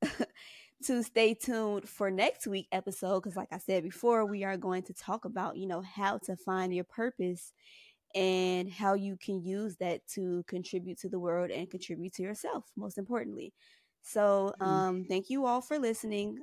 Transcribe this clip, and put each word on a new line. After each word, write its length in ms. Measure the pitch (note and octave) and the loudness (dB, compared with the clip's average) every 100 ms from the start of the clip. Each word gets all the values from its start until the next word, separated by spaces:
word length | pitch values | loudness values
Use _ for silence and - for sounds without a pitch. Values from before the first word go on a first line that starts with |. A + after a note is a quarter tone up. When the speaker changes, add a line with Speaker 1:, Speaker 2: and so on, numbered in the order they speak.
Speaker 1:
<laughs> 840 | D4+ - - - - - - - | -2 0 -4 -6 -20 -20 -20 -10
to 180 | - B3 | 0 0
stay 320 | A3+ A3+ A3+ | 2 6 6
tuned 540 | A3+ - A3+ A3 G#3 - | 6 0 0 2 0 -4
for 220 | - G3 | -2 0
next 360 | F#3+ B3 - - | 4 4 2 -2
week's 220 | G3 - | -4 -2
episode, 480 | F#3 G3 F#3 F#3 F#3+ | -2 -2 -4 0 0
'cause 140 | G3+ F#3 | 0 -6
like 160 | - | -6
I 60 | F3+ | -6
said 240 | - F#3+ | 0 2
before, 420 | E3 - A#3+ A3+ | 0 0 4 6
we 200 | G#3 G3+ | 4 0
are 120 | G3 F#3+ | -2 -2
going 260 | F#3 F#3 | -2 -2
to 100 | F#3 | -4
talk 300 | F3+ - G#3+ - | -10 -6 -4 -4
about, 300 | G#3+ G3 - | -4 -4 -4
you 80 | F#3+ | -4
know, 160 | F3 | -4
how 360 | F#3+ - G3 G#3+ | -6 -2 0 0
to 180 | - F#3 | -4 -6
find 380 | - F#3 F#3 | -2 0 0
your 100 | F3+ | 0
purpose 680 | F3+ - A#3 - F3+ F3 - _ - - - _ _ | -2 -4 -4 0 -2 -2 -8 _ -20 -20 -20 _ _
and 560 | F#3+ F#3 F#3 F#3 F3+ F#3 | 0 2 4 4 2 -2
how 240 | F3+ G3+ | 0 2
you 220 | G3+ G3 F#3 | 4 2 -6
can 240 | - F#3+ | -4 -4
use 340 | F3 G3 G#3+ F3 | -2 -4 -4 -2
that 280 | F3+ E3+ - | -2 -2 -4
to 360 | - F#3 F3 | -4 -2 -2
contribute 540 | E3+ - F3+ F#3+ F3+ E3+ | -2 -6 -4 -4 -4 -8
to 80 | F#3+ | -6
the 80 | F#3 | -2
world 320 | F3 E3+ F3+ | 0 0 0
and 200 | A#2+ F#3 | -2 -6
contribute 440 | F#3 - E3 F3+ | -8 -8 -6 -6
to 80 | - | -6
yourself, 480 | F#3+ G#3+ E4+ G4 - - | -6 -6 -6 -6 -8 -10
most 200 | G#3 F#3+ | -8 -6
importantly. 540 | G3 A#3+ A3 - - _ - - _ _ | -2 -2 -4 -8 -12 _ -20 -20 _ _
So, 520 | - G#3+ G#3 G3+ G3 G#3 | -4 4 6 6 4 0
Speaker 2:
Mm. 60 | F#3+ | 2
Speaker 1:
um, 380 | F#3+ F#3 F#3 | 4 4 0
thank 240 | F#3 F#3+ F#3+ | 0 0 0
you 140 | C4+ B3+ | 0 2
all 140 | B3 | 2
for 180 | - D4+ | 2 0
listening. 600 | A#3+ A3+ A3 G#3 G#3 A3 | 2 0 -2 -2 -2 -6